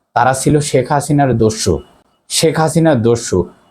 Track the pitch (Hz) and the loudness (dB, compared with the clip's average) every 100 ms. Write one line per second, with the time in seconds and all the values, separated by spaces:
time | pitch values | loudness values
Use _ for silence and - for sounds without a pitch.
0 | _ 117 123 131 147 147 147 135 123 147 | _ -2 0 0 0 0 0 -2 0 -2
1 | 147 147 135 117 110 - 104 76 - _ | 0 0 0 2 0 0 -2 -4 -6 _
2 | _ _ - - 165 147 160 165 160 135 | _ _ -8 -2 0 0 0 2 2 2
3 | 117 120 - 92 87 - _ | 2 0 0 -4 -4 -10 _